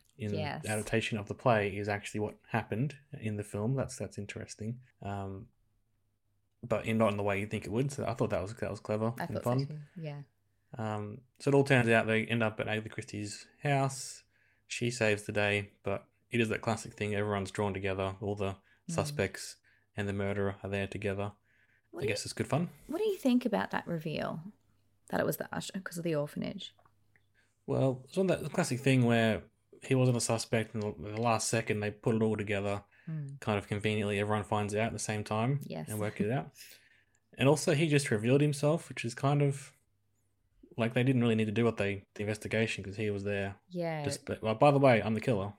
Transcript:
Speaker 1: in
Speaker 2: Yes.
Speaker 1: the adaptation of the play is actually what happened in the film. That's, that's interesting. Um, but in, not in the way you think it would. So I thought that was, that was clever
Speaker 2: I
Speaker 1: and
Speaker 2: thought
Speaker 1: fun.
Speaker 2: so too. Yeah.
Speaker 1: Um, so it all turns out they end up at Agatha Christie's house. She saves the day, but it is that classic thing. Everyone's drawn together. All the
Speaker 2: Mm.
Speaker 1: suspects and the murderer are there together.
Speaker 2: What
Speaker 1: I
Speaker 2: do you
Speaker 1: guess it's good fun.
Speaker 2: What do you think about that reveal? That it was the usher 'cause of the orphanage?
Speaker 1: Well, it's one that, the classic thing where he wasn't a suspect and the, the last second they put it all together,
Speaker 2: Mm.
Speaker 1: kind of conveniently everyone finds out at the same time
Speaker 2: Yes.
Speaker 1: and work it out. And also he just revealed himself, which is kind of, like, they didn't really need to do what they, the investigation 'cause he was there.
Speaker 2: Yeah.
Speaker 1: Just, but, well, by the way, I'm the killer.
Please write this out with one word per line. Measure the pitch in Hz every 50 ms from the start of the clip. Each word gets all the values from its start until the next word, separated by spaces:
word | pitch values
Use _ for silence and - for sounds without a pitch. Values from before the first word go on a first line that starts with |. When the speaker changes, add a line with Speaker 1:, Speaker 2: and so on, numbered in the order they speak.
| _ _ _
Speaker 1:
in | - 107 104 104
Speaker 2:
Yes. | - 151 143 131 - -
Speaker 1:
the | 101
adaptation | 107 107 104 - - 113 110 - 120
of | 104 101
the | - 104
play | - - 131 113 107 101 101 95
is | 101 104 104
actually | 101 101 - - - 107
what | 104 104 - - _
happened | - - 110 104 - 110 107 135 151 - - _ - - -
in | 110 110 107
the | 101 101
film. | - - 104 104 120 135
That's, | 135 - - -
that's | - 104 95 -
interesting. | - 101 104 - 104 110 - - - 104 110 127 - - _ _ -
Um, | 95 98 101 98 98 98 98 95 117 - _ _ _ _ _ _ _ _ _ _ _ _ _ _ _ _ _ _ _ _ _ - -
but | 123 113 101 -
in, | 117 113
not | 110 113 101
in | 101
the | 104 101
way | 104 101 98
you | 104
think | 110 113 104 -
it | 120
would. | 104 120 139 139
So | - - 107
I | - 120
thought | - 123 104
that | 104 85
was, | 90 98 113
that | - 107 95
was | 101 -
clever | - - 107 107 110 113 123 -
Speaker 2:
I | 180
Speaker 1:
and | - -
Speaker 2:
thought | - -
Speaker 1:
fun. | 120 123 131
Speaker 2:
so | 139
too. | 143 151 151 147 - - 175
Yeah. | 160 151 143 143 139 _ _ _ _ _ _ _ _ - -
Speaker 1:
Um, | 117 110 107 107 107 104 104 110 - - _ _ -
so | - 139
it | 139
all | 139 135
turns | 135 139 123 117 117
out | 113 113 110
they | 107 110 110 110
end | - 117 120
up | 113 107 104 -
at | 104 104
Agatha | 107 110 110 110
Christie's | - - 110 - - 104 104 104 107 - - - _ _
house. | - 147 139 135 139 135 131 - - - - - _ _ _ _ _ _ _ _ _
She | - - - 123 120
saves | 123 - 113 107 104 101 -
the | - 107
day, | 104 104 101 101 104 98 101 _ _ -
but | 101 98 - - _ _ _ _ -
it | - 117
is | 117 110
that | 104 -
classic | - 120 107 - - 123 -
thing. | - 104 104 104
Everyone's | 101 104 104 101 98 98 98
drawn | - - 104 101 98
together. | 98 98 98 95 95 95 95 95 98
All | 113 101 104
the | 101 98 98 95 - _ _ _ _ - -
Speaker 2:
Mm. | 165
Speaker 1:
suspects | 160 - 147 147 - 98 - - - - - - _ _ _ _ _ _ _ -
and | 104 101
the | 101 101
murderer | 101 101 98 101 101 98 98 98 - -
are | 98
there | 101 101 98
together. | 95 - 101 101 101 98 101 101 104 - _ _ _ _ _ _ _ _ _ _ _
Speaker 2:
What | - -
Speaker 1:
I | -
Speaker 2:
do |
you | - 101
Speaker 1:
guess | - -
it's | 117 -
good | - 110
fun. | - 127 160 175 - - - -
Speaker 2:
What | - 285 359
do | 427
you | 440 392
think | - - 262 247 247 -
about | 233 214 190 196 -
that | - - -
reveal? | - 175 160 156 165 147 - - - - 165 160 208 - _ _ _ _ _ _ _ _ _ _ -
That | - 175
it | -
was | - 151
the | - - - -
usher | 170 - - - 190
'cause | 185 - 170
of | 175 165
the | 170 156
orphanage? | 147 147 151 - - - - - 190 - - _ _ - _ _ _ _ _ _ _ _ _ _ _ _ _ _ _ -
Speaker 1:
Well, | - 135 127 131 135 127 127 -
it's | - -
one | 185 190
that, | 180 160 - -
the | 151
classic | - - 160 - 147 127
thing | - 139 131 127 120
where | 117 117 117 113 110 107 - - - _ _ _ _ - -
he | - - 135
wasn't | 131 127 127 120
a | 117
suspect | - - 117 110 - - 120 113 110 - -
and | 110 104
the, | 104 - - 78 104
the | 107 110
last | 117 120 113 107 -
second | - - 117 113 - 110 104
they | 104 104
put | 104 - - 127 113
it | 110
all | 110 110 107
together, | 104 104 101 104 98 101 101 101 101 - _ _ _ - -
Speaker 2:
Mm. | 160 156 147 139 139 139
Speaker 1:
kind | - 113 107
of | 101 95
conveniently | - 107 104 104 107 107 107 101 101 104 101
everyone | 104 104 107 104 98
finds | - 110 104 104 101 101
out | 104 113
at | 113 113
the | 101
same | - - 107 104 104
time | - - 92 113 127 143 143 -
Speaker 2:
Yes. | - - 80 80
Speaker 1:
and | - 107 107
work | 107 107 - -
it | 101 104
out. | 123 143 160 151 - - - - - - _ _ _ _ _ _ _ _ _ _ -
And | - 127
also | 139 156 151 - 190 156
he | 139 170
just | 156 147 143 143 -
revealed | 120 104 107 120 131 143
himself, | 147 147 143 - - - 151 165 - -
which | 131 - -
is | 117 -
kind | - - 139 147 143 143
of, | 139 139 143 - - - _ _ _ _ _ _ _ _ _ _ _ _ _ _ _ _ _ - - -
like, | - 113 117 -
they | 131 123
didn't | 135 131 123
really | 120 120 110
need | 110 110
to | 107
do | 104 113 117
what | 117 113
they, | - 101 101 101 98 - _ -
the | - 104
investigation | 104 107 104 - 104 - 110 113 110 - - 95
'cause | 101 98
he | 110 110 104
was | 101 98 98
there. | 101 101 98 98 98 95 - _ -
Speaker 2:
Yeah. | 175 175 170 165 160 156 147
Speaker 1:
Just, | 143 - - -
but, | - 98 -
well, | - 110 110
by | 110 147 147
the | 139 139
way, | 139 135 120 107
I'm | 92 107 110
the | 107
killer. | - - 117 98 95 104 107